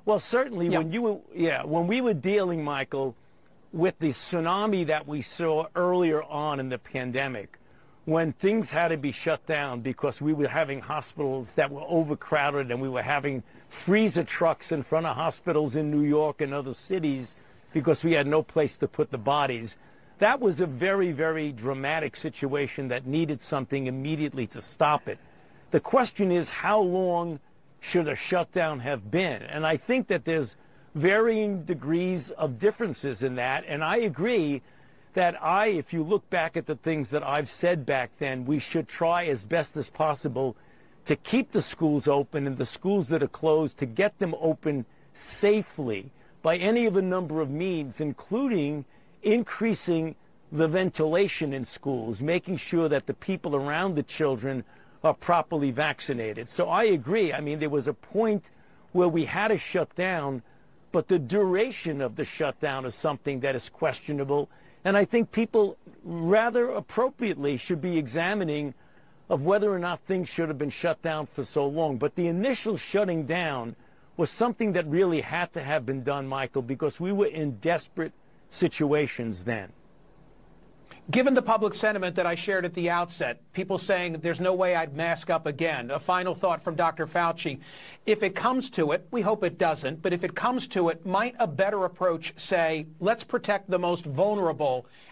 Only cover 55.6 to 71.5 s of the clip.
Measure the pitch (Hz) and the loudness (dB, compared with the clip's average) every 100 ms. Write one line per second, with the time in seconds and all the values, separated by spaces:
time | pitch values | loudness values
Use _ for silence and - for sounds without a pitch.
55.6 | 143 123 151 135 - 123 110 107 120 - | 0 0 -2 -2 -4 -4 -4 -6 -6 -2
56.6 | 170 180 226 175 120 220 175 139 147 151 | 0 4 4 2 2 2 2 0 -4 -2
57.6 | 151 147 147 - - 196 226 208 - - | 0 0 -2 -4 -4 0 2 0 -4 -20
58.6 | - - - 180 180 160 123 180 214 208 | -20 -20 -2 2 4 4 0 0 0 0
59.6 | - 180 156 - 185 175 139 131 - - | 0 -2 -2 -2 -2 -2 -4 -6 -10 -20
60.6 | - - - 175 - 180 123 202 190 185 | -20 -20 -4 -2 2 2 2 2 4 2
61.6 | 254 208 170 143 127 107 143 - 147 - | 0 -2 -4 -2 -4 -4 -6 -2 -4 -2
62.6 | 147 135 131 - 160 139 - 135 139 127 | -4 -4 -6 -4 -4 -2 -4 -2 -2 -2
63.6 | - - 156 127 - 143 135 143 143 - | -6 -2 -2 -2 -4 -4 0 0 -2 -8
64.6 | - - 185 196 208 233 226 - 226 226 | -20 -4 2 4 4 2 2 0 2 4
65.6 | 202 - - - 175 170 165 208 233 240 | 4 0 -18 -18 -10 -2 4 4 4 2
66.6 | 240 220 - - 254 - 220 156 143 131 | 0 -2 -4 0 0 0 -4 -2 -2 -2
67.6 | - 165 180 170 135 147 170 208 175 147 | -2 -2 0 0 0 -2 -2 0 -2 -2
68.6 | 147 - - - - - - 135 147 202 | -4 -8 -20 -20 -20 -12 -2 0 4 4
69.6 | 208 185 175 165 - 190 170 - 160 143 | 4 0 -2 -4 -2 -2 -2 -2 -2 -2
70.6 | 147 - 175 - 165 156 151 - 127 | -4 -2 -2 0 -2 -4 -6 -8 -4